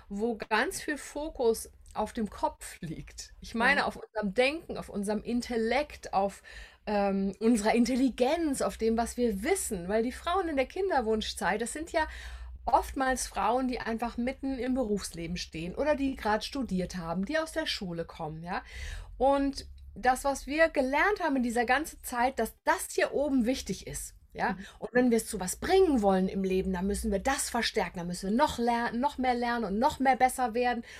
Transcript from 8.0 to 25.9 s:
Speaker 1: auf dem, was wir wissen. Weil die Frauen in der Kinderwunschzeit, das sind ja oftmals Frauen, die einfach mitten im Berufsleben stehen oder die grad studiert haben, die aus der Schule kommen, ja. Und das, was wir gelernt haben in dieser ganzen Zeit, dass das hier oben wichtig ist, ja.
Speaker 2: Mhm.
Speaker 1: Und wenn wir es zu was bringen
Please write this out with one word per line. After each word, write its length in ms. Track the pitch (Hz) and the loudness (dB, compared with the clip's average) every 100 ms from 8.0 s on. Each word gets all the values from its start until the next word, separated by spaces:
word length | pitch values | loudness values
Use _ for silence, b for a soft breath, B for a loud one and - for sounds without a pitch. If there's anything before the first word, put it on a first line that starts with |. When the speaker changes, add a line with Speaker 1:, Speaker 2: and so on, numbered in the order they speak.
| 262 - 247 339 320 262 | 2 2 2 2 0 0
Speaker 1:
auf 160 | 196 - | -2 0
dem, 200 | 226 226 | 0 2
was 200 | - - | 0 0
wir 260 | 240 196 | 0 0
wissen. 440 | 247 381 - 196 170 | 0 0 -2 -6 -2
Weil 160 | 220 | 0
die 80 | 233 | 0
Frauen 360 | - - 370 339 | -2 -2 0 0
in 80 | 277 | 0
der 100 | 262 | -2
Kinderwunschzeit, 960 | 370 381 294 220 220 - - 185 208 | -2 0 0 0 0 -2 -4 -2 -2
das 120 | 233 | -2
sind 180 | 302 330 | -6 -2
ja 160 | 330 311 B B B B - - | -2 -2 B B B B -10 2
oftmals 640 | 311 359 285 262 254 - | 2 2 -2 0 0 -2
Frauen, 400 | - 196 247 262 | -2 0 2 0
die 120 | 247 | -2
einfach 380 | 214 226 233 233 | -4 -4 -4 -4
mitten 420 | 240 269 269 262 | -4 -4 -4 -4
im 160 | 254 254 | -2 0
Berufsleben 640 | 226 208 - 165 165 175 | 0 -2 -4 -8 -6 -6
stehen 360 | - 156 175 190 | -6 -8 -6 0
oder 200 | 285 294 | 2 2
die 200 | 277 262 | 0 0
grad 300 | 214 214 - | 0 0 -2
studiert 520 | 277 240 185 175 185 | -4 -2 -2 -2 -4
haben, 280 | 165 170 196 | -4 -4 -2
die 140 | 311 | -2
aus 120 | 320 | -2
der 140 | 320 311 | -4 -4
Schule 400 | - 190 170 165 | -4 -6 -6 -8
kommen, 380 | - 156 156 | -8 -8 -8
ja. 180 | 170 196 - B B B B - | -6 -8 -8 B B B B 0
Und 500 | 262 277 277 269 - - - - | 4 4 2 -4 -10 -16 -16 0
das, 280 | 247 254 | 2 4
was 240 | 277 269 - | 2 -2 0
wir 220 | 302 330 | 4 4
gelernt 500 | 311 262 285 370 415 | 4 2 4 4 2
haben 160 | 330 269 | 2 2
in 60 | |
dieser 220 | 240 233 240 | 2 2 4
ganzen 360 | 262 311 - | 2 0 -10
Zeit, 360 | - 247 254 269 | -6 0 0 2
dass 140 | 220 - | -2 -2
das 240 | - 359 - | 0 0 0
hier 220 | - 330 | 0 2
oben 320 | - 294 269 220 | 2 2 2 2
wichtig 420 | 269 - 185 - | 0 -2 -8 -8
ist, 260 | 143 - - - | -10 -12 -16 -14
ja. 180 | - 190 | -4 -4
Speaker 2:
Mhm. 140 | 185 190 - | -4 -10 -12
Speaker 1:
Und 100 | - | -2
wenn 180 | 247 254 | 4 4
wir 60 | 226 | 4
es 100 | 220 | 2
zu 120 | 208 | -4
was 160 | 180 - | -6 -4
bringen 460 | - 381 370 | 4 6 6